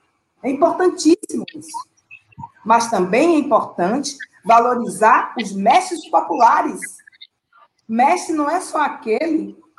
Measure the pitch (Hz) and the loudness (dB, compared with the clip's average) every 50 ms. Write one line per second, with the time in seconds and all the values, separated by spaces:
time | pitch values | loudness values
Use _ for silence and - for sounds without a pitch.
0 | _ _ _ _ _ _ _ _ - 262 269 - 330 330 - - 370 359 - - | _ _ _ _ _ _ _ _ -6 -4 -2 2 2 0 2 2 0 0 0 2
1 | - 302 339 - - - - 233 190 - - 302 - - - - - _ _ _ | 4 4 4 2 0 -8 -8 -8 -8 -10 -14 -18 -16 -14 -14 -14 -14 _ _ _
2 | _ _ - - _ _ _ - - - _ _ - 208 233 220 226 - 226 190 | _ _ -20 -20 _ _ _ -20 -20 -20 _ _ 0 2 2 2 2 0 -2 -2
3 | 180 180 208 254 320 349 320 294 240 - 226 190 - - - - 175 190 233 285 | -2 0 2 2 2 4 2 2 2 2 0 0 0 -2 -4 -2 -2 0 0 -2
4 | 277 - - - - - _ _ - 185 226 233 233 247 247 240 220 185 165 - | -4 -8 -10 -14 -18 -20 _ _ 2 4 4 4 4 2 0 -2 -4 -6 -2 0
5 | 214 226 262 339 - - - 240 208 190 196 196 196 226 302 370 359 - 349 302 | 2 4 4 2 0 -2 -8 -8 -8 -8 -6 -2 2 4 4 2 2 -2 -8 -10
6 | - - 330 330 320 - 330 254 233 233 - - - 294 185 - - - - - | -6 -2 -2 -2 0 0 0 4 4 4 4 2 0 -2 -6 -10 -12 -14 -16 -18
7 | _ _ _ - - _ _ _ _ _ _ _ _ _ _ _ _ - 220 233 | _ _ _ -20 -20 _ _ _ _ _ _ _ _ _ _ _ _ -4 0 2
8 | 254 294 359 359 359 - 320 302 285 285 330 370 - - - 311 285 262 - - | 2 2 2 0 -4 -4 -4 -2 -2 -2 -2 -4 -4 -4 -4 -2 -2 -2 -4 -6
9 | - 226 214 254 320 339 302 320 - 202 - _ _ _ _ | -4 -4 -2 -2 -2 -2 -2 -4 -4 -6 -12 _ _ _ _